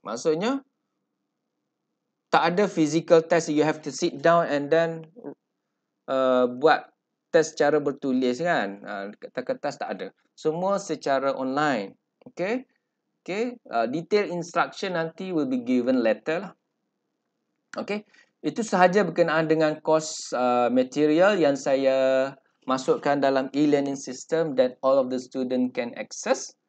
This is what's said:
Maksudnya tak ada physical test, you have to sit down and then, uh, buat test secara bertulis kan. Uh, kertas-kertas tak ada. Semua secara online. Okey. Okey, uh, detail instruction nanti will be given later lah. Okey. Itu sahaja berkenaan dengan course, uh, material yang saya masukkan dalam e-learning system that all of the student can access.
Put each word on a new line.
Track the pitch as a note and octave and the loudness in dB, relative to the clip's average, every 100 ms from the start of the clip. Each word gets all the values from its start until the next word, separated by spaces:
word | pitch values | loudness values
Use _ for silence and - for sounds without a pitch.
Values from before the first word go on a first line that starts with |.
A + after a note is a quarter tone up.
Maksudnya | G2 A#2 E3 D#3 G#3+ C4+ _ _ _ _ _ _ _ _ _ _ _ _ _ _ _ _ _ | -8 -4 -2 0 -2 -4 _ _ _ _ _ _ _ _ _ _ _ _ _ _ _ _ _
tak | D#3 D#3+ F3 | 0 2 2
ada | G3+ | 0
physical | E3+ D#3 D#3+ D#3+ E3+ | 2 0 0 4 4
test, | E3 E3+ D#3+ | 4 0 2
you | D3+ | 0
have | D3+ D3+ | 0 0
to | D3 | -8
sit | C3 F3 - | -4 -4 0
down | D#3+ E3+ C#3+ | 2 4 2
and | C#3+ C#3+ | -2 0
then, | D#3+ E3 E3 D#3+ G#3 C#3+ - _ _ _ _ _ _ - | 2 0 -4 -14 -18 -18 -18 _ _ _ _ _ _ -4
uh, | C3+ C3 B2+ B2+ | 0 2 4 2
buat | B2 D3+ C#3 - _ _ _ _ | 2 2 2 -2 _ _ _ _
test | E3 D#3 - | 2 2 0
secara | D3 D3 | 2 2
bertulis | C#3+ C3+ C#3 B2+ B2+ B2 | 0 -4 -2 0 0 -2
kan. | F3 D#3 G2+ G2 G2+ | -2 -2 -2 -8 -12
Uh, | G2+ G2+ G#2+ | -10 -10 -14
kertas-kertas | - - A#2+ C3 C#3+ C#3+ | -12 -12 -8 -6 -6 -8
tak | - - | -8 -8
ada. | F#2+ _ _ | -10 _ _
Semua | _ D#3 D#3+ F#3+ G3+ | _ -4 -2 -2 -2
secara | G3 D3+ D3+ C3+ C#3 C3 | -4 -6 -2 -2 -2 -4
online. | C3 C3+ D3+ B2 G2 - _ _ - | -4 -2 0 -2 -4 -14 _ _ -20
Okey. | - F#3 B3+ B3+ _ _ _ _ _ | -8 -4 -4 -8 _ _ _ _ _
Okey, | - F#3+ A#3+ A#3+ - | -10 -6 -6 -8 -6
uh, | A#2 A#2 | -4 -2
detail | D3 E3+ G#3 F#3 | -4 -2 -2 0
instruction | F3 E3 E3+ C#3 - G3 E3+ | -6 -4 -2 -2 -4 -6 -4
nanti | E3 - F#3+ E3+ | -6 -8 -4 -2
will | C3+ | -2
be | B2+ | -4
given | A#2+ B2+ A#2+ C3 | 0 0 2 2
later | A2+ G#2+ - E3 G3 | 2 0 -2 -6 -6
lah. | - _ _ _ _ _ _ _ _ _ _ _ - | -18 _ _ _ _ _ _ _ _ _ _ _ -12
Okey. | A3 G#3 - _ _ _ | -6 -8 -8 _ _ _
Itu | D#3 F#3+ | -6 -4
sahaja | A3 F#3+ F3+ F#3+ | -2 4 6 6
berkenaan | F#3 E3+ E3 D#3 D#3+ | 2 2 2 2 2
dengan | D#3 D#3 D#3 | 2 2 0
course, | - D#3 D#3 - - | 0 0 0 -10 -8
uh, | B2+ B2 B2 A#2+ | -2 2 4 4
material | B2+ B2+ C#3+ D3+ D#3 F#3+ G3+ | 2 0 2 2 4 4 4
yang | D3 C#3 | 2 0
saya | D3 C3+ C3+ C3 C3 C3 C3+ C#3 _ _ | 0 2 2 2 2 2 0 -6 _ _
masukkan | - C3 C3 D#3 D3 C#3+ | -4 -2 0 0 2 2
dalam | C#3 C3+ C3+ | 2 2 0
e-learning | C#3 D3 C#3+ C#3 C3+ | 0 2 2 0 -6
system | - B2 - D#3+ E3 C3 | -10 -14 -4 -2 0 2
that | B2+ B2+ | 0 2
all | C3 C3+ | 2 2
of | B2+ | 2
the | B2+ | -4
student | B2 C3+ B2+ B2+ B2+ B2 | -6 -6 -4 -2 -2 -2
can | A#2+ - | -8 -10
access. | G#2+ - G#3+ C4 - _ | -14 -10 -4 -4 -4 _